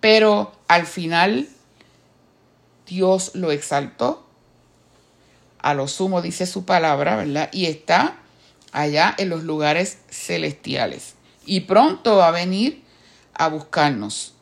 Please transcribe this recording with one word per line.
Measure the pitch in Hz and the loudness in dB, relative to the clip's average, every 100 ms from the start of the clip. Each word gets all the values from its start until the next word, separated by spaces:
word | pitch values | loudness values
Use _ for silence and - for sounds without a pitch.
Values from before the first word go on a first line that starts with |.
pero | 220 220 214 208 208 - _ | 6 6 6 2 -2 -10 _
al | 170 165 | 2 2
final | - 165 165 185 233 294 _ _ _ _ _ _ _ _ _ _ _ _ _ - | -8 -2 0 2 0 -6 _ _ _ _ _ _ _ _ _ _ _ _ _ -12
Dios | 180 185 190 185 185 | -2 2 2 0 -6
lo | 175 | -2
exaltó. | 147 - 143 139 - 170 320 _ _ _ _ _ _ _ _ _ _ _ _ _ _ | -2 -2 -4 -4 -4 -4 -4 _ _ _ _ _ _ _ _ _ _ _ _ _ _
A | - | -2
lo | 143 139 | -2 -2
sumo | - 190 180 | -4 -2 -2
dice | 170 175 180 | -4 -6 -6
su | 190 180 | -6 0
palabra, | 185 160 143 147 214 | 0 2 0 0 0
¿verdad? | 156 143 156 | -2 -4 -4
Y | 190 175 | -4 -4
está | 156 - 170 294 - _ _ _ _ _ | -4 0 2 2 -4 _ _ _ _ _
allá | - 147 147 180 - | -4 -2 2 0 0
en | 190 | -4
los | 165 | -4
lugares | 160 156 151 156 190 - _ | -4 -2 0 0 -2 -8 _
celestiales. | - - 170 156 143 - 139 110 67 - - _ _ - | -16 -8 -6 -6 -8 -8 -4 -4 -6 -18 -20 _ _ -4
Y | 190 | -4
pronto | - 190 285 370 240 208 | 2 4 4 2 2 4
va | 170 | 4
a | |
venir | 170 180 190 247 320 _ _ _ _ _ | 4 -2 0 -2 -4 _ _ _ _ _
a | - 160 | -4 -2
buscarnos. | 156 151 - 147 127 104 - - _ | -2 -6 0 0 0 -6 -10 -12 _